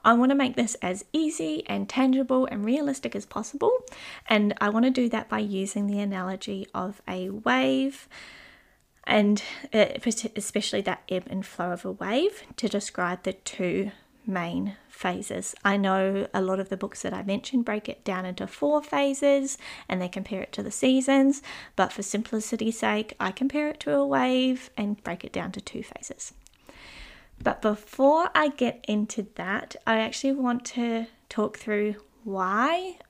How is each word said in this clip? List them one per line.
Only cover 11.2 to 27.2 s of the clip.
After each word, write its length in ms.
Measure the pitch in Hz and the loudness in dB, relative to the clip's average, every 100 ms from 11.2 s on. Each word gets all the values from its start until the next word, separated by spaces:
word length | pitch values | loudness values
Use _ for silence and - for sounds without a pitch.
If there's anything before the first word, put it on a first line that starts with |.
| - | -2
and 160 | 190 - | -6 -6
flow 240 | - 175 | -6 -4
of 140 | 175 | -4
a 80 | 190 | -6
wave, 500 | 196 180 247 392 - - - | -6 -2 2 2 -2 -16 -6
to 120 | 202 | -2
describe 540 | 202 - - 175 180 | -2 -4 -2 -2 -2
the 100 | 190 | -4
two 580 | 185 - - 180 175 202 - _ _ 220 | -6 -10 -4 -2 0 -2 -6 _ _ -4
main 500 | 185 170 175 196 202 _ | -4 -2 -4 -4 -8 _
phases. 640 | - 180 185 208 - - - | -6 -4 -4 -6 -6 -8 -2
I 140 | 202 202 | 2 2
know 500 | 196 190 190 196 - | 4 4 2 0 0
a 80 | 196 | 0
lot 180 | 185 190 | 0 0
of 80 | 190 | -2
the 80 | 190 | -6
books 240 | 202 - | -6 -6
that 140 | 196 | -6
I 80 | 190 | -6
mentioned 420 | 196 208 - 254 | -4 -4 0 0
break 240 | 233 214 - | 0 -2 -4
it 160 | - | -8
down 220 | - 185 185 | -6 -4 -4
into 200 | 180 190 | -6 -8
four 360 | - 294 294 | -2 2 2
phases 760 | 294 277 277 269 285 277 269 - - - - | 2 0 0 4 4 4 2 -6 -12 -16 -6
and 140 | 185 | -4
they 60 | 180 | -4
compare 340 | 190 190 190 | -6 -6 -6
it 100 | - | -6
to 100 | - | -8
the 80 | 202 | -6
seasons, 680 | - 262 262 262 269 269 277 - - - - | 0 4 4 4 6 6 4 -4 -16 -8 0
but 160 | 185 | 0
for 100 | - | 0
simplicity's 760 | 196 202 226 220 214 220 220 226 | -6 -4 -2 -4 -2 -2 -2 0
sake, 360 | 220 208 214 - | 0 0 -2 -4
I 120 | 190 | -4
compare 380 | - 269 302 302 | 0 -2 0 -2
it 120 | 311 | -2
to 140 | 294 | 0
a 120 | 285 277 | 2 4
wave 640 | 269 254 254 262 254 - - | 2 2 4 2 0 -4 -6
and 260 | 208 208 | -4 -4
break 220 | - 175 | -6 -8
it 80 | - | -6
down 200 | 185 180 | -6 -6
to 100 | 190 | -8
two 200 | - - | -10 -10
phases. 520 | - - - - - - - _ - - - - - - | -12 -14 -14 -14 -16 -18 -20 _ -20 -20 -20 -20 -20 -20